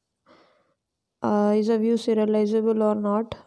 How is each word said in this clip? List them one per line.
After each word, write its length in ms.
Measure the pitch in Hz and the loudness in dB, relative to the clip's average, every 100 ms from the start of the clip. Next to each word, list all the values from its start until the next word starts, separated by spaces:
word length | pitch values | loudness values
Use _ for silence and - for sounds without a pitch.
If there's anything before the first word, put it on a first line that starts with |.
| _ _ _ - _ _ _ _ _ _ _ _ | _ _ _ -20 _ _ _ _ _ _ _ _
uh, 320 | 226 208 208 | -2 0 2
is 140 | 214 214 | 0 0
a 100 | 226 | 0
view 180 | 226 233 | 0 0
serializable 840 | 233 220 214 214 208 220 220 220 | 0 0 2 0 0 0 0 0
or 140 | 214 208 | 0 0
not, 400 | 208 208 226 - | -2 -2 -4 -10